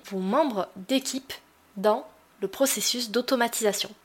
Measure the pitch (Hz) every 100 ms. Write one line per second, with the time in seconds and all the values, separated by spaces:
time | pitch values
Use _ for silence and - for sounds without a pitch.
0 | - 196 190 254 311 208 175 - 185 262
1 | - 262 - - - _ _ 202 208 226
2 | 294 - _ _ 196 - 220 - - 247
3 | 233 214 240 262 233 233 220 196 - -